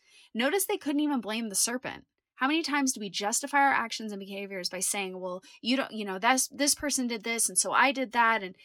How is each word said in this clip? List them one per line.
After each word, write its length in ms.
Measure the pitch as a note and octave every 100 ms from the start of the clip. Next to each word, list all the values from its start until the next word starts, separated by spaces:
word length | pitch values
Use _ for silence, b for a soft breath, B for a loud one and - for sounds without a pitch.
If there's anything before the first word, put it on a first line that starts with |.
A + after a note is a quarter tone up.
| B B B
Notice 320 | A3 C4 G4 -
they 120 | G#4
couldn't 240 | C#4+ D4
even 180 | D4 C#4
blame 300 | G3 A3 A3+
the 60 | F#3+
serpent. 500 | - B3 - - - _ _ -
How 80 | -
many 160 | D#4+
times 300 | D4+ D4 C4+
do 80 | A3
we 80 | G#3
justify 480 | F3 G3+ A#3 C#4 C#4+
our 160 | C#4
actions 400 | - A3+ - A3
and 60 | G3+
behaviors 480 | G3 G3 G3 G3 F3
by 100 | F#3
saying, 400 | F#3 G#3 F#3+ F#3
"Well, 240 | F#3 F#3 B B
you 140 | A3 C4
don't, 160 | -
you 140 | G#3+ G3+
know, 140 | F#3+
that's, 280 | A3+ C4 -
this 260 | - C#4+
person 320 | - D4 C4 B3
did 200 | A3+ G#3+
this, 240 | A#3 A3
and 80 | F#3
so 160 | F#3+
I 180 | - C4
did 220 | C4+ B3
that," 280 | A#3+ A3+ A3
and, 140 | F#3+ -